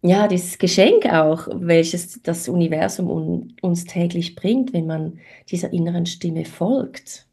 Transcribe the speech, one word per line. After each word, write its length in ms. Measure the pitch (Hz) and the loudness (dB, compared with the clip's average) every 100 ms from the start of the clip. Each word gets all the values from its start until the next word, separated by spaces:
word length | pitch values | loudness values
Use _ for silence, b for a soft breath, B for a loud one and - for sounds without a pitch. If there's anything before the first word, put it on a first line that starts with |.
ja, 260 | 175 190 208 | 4 4 4
dieses 300 | 180 - - | 2 -2 -2
Geschenk 480 | 180 - 311 440 285 | 0 4 6 6 4
auch, 420 | 165 156 165 - | 4 4 2 -4
welches 680 | - 170 165 165 175 170 - | -8 4 4 4 -2 -8 -10
das 260 | - 170 - | -6 -6 -2
Universum 640 | 180 165 156 190 - 180 | 0 0 0 -2 -2 -4
un-, 440 | 165 160 175 - - | -4 -4 -6 -8 -6
uns 220 | 185 170 | -2 -2
täglich 500 | 175 175 175 175 170 | -4 -2 -2 -2 -6
bringt, 380 | - 185 254 254 | -4 -2 0 0
wenn 140 | 175 160 | -2 -2
man 320 | 160 156 170 B B _ | -4 -6 -10 B B _
dieser 220 | 175 175 | -6 -4
inneren 340 | 175 170 175 170 | -2 -2 -2 -4
Stimme 380 | - 170 160 | -4 -6 -6
folgt. 840 | 160 - 180 262 - - - - _ | -8 -4 0 0 -2 -12 -18 -20 _